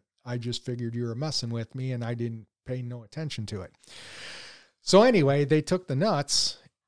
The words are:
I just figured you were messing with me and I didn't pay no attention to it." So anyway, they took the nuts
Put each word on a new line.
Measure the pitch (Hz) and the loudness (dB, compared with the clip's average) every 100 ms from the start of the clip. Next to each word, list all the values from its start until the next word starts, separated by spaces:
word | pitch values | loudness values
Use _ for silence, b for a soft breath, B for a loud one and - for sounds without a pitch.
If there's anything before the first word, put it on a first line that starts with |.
| _ _ | _ _
I | 120 123 | -6 -4
just | 120 117 | -4 -6
figured | - 120 117 | -4 -4 -4
you | 117 120 | -4 -4
were | 117 | -4
messing | 151 139 117 | -4 -4 -4
with | 117 113 | -4 -6
me | 131 131 | -6 -4
and | 123 | -4
I | 117 | -4
didn't | 120 117 113 107 _ - | -4 -4 -6 -14 _ -8
pay | 127 | -6
no | 123 123 | -6 -10
attention | 110 - 156 - 107 | -12 -8 -8 -6 -6
to | 104 | -8
it." | 85 _ B B B B B B B B B B | -10 _ B B B B B B B B B B
So | - 185 | 6 8
anyway, | 240 220 139 139 | 8 6 6 4
they | 143 156 | 4 2
took | 151 185 - | 2 -2 -2
the | 131 | 0
nuts | 208 156 143 - - - _ _ | 2 0 0 0 0 -4 _ _